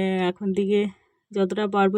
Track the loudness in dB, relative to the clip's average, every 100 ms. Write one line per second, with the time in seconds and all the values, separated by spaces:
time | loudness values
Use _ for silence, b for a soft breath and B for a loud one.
0 | 0 0 0 -2 -2 0 0 0 0 b
1 | b b _ -2 -2 0 -2 2 2